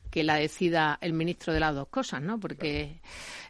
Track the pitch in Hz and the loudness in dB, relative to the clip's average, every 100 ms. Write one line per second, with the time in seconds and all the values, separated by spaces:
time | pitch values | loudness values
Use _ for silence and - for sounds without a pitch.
0 | - 165 156 151 156 - 175 165 151 147 | -4 0 4 4 2 2 2 4 4 2
1 | 180 160 165 170 175 156 156 139 139 262 | 0 0 0 -2 0 2 2 2 -2 -4
2 | - 135 160 226 190 139 156 147 147 165 | -2 -4 -4 -4 -6 -4 -4 -2 -4 -10
3 | - - - - | -16 -14 -12 -14